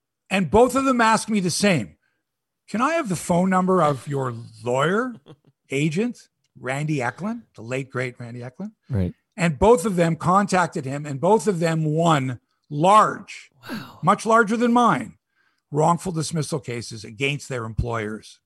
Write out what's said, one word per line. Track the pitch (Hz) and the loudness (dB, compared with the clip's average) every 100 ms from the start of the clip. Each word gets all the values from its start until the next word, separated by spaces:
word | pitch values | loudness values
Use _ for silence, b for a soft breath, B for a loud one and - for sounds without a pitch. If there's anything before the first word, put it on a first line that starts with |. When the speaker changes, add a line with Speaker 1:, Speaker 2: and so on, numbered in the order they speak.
| _ _ _ | _ _ _
Speaker 1:
And | 196 165 | -2 2
both | 208 247 254 | 4 4 4
of | 269 | 2
them | 247 | 2
ask | 220 214 - | 4 2 0
me | 214 | -2
the | 180 | -2
same. | - 202 160 87 _ _ _ _ _ _ _ _ | 0 2 2 -2 _ _ _ _ _ _ _ _
"Can | 208 | -2
I | 269 | 0
have | 339 247 | 0 -2
the | 170 | -6
phone | - 175 190 | 0 0 2
number | 185 185 185 | 2 2 2
of | 151 135 - | 2 0 -6
your | 139 131 117 113 110 | -4 -4 -6 -14 -10
lawyer, | 117 127 151 208 254 220 - | -2 0 2 0 -4 -10 -20
<laughs> | - _ _ _ | -20 _ _ _
agent, | - 160 156 240 - _ _ _ - | -2 -2 -2 -4 -8 _ _ _ -14
Randy | 123 135 151 147 | -8 -6 -4 -2
Eklund, | 120 - 202 233 - - | -4 -6 -8 -10 -14 -18
the | |
late, | 113 131 135 | -8 -8 -6
great | 123 127 123 | -8 -8 -10
Randy | 120 120 | -14 -14
Eklund?" | 120 - 214 - _ | -14 -12 -14 -14 _
Speaker 2:
Right. | 107 87 - _ - | -4 -4 -6 _ -4
Speaker 1:
And | 175 131 | -4 2
both | 202 247 226 | 4 4 2
of | 175 | 0
them | 165 156 | 0 0
contacted | 147 190 202 185 165 175 131 | 2 2 2 0 0 -4 -8
him, | 143 147 | -8 -8
and | 139 | -2
both | 165 214 220 | 2 4 2
of | 175 | 0
them | 165 160 156 | 0 0 0
won | 156 170 147 131 123 _ _ _ | 2 4 4 0 -6 _ _ _
large, | 147 175 214 170 - - - - _ - | 0 6 6 6 0 -12 -20 -20 _ -14
Speaker 2:
Wow. | 220 - - | -14 -14 -2
Speaker 1:
much | 160 208 214 | 0 2 4
larger | 226 208 226 | 2 4 2
than | 240 | 2
mine, | 240 233 135 104 - _ _ _ _ _ | 4 4 2 -4 -16 _ _ _ _ _
wrongful | 143 156 170 190 | 0 2 2 -2
dismissal | 160 139 165 139 147 | -6 -4 -4 -4 -6
cases | - 120 107 110 | -6 -10 -10 -14
against | 113 104 139 143 - | -16 -4 -4 -4 -8
their | 127 | -8
employers. | 113 107 120 113 107 107 - - | -6 -6 -4 -4 -6 -8 -14 -20